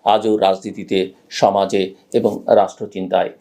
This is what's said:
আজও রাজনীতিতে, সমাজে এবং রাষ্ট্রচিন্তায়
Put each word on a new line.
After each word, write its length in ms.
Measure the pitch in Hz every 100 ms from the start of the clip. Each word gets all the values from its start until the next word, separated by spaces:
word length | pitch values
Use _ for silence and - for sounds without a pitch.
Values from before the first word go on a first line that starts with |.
আজও 340 | - 107 110 107
রাজনীতিতে, 720 | 98 95 110 98 95 98 92 - _
সমাজে 640 | - 107 98 95 98 95 - _
এবং 300 | 117 110 104 -
রাষ্ট্রচিন্তায় 800 | 107 95 - 104 95 92 90 - -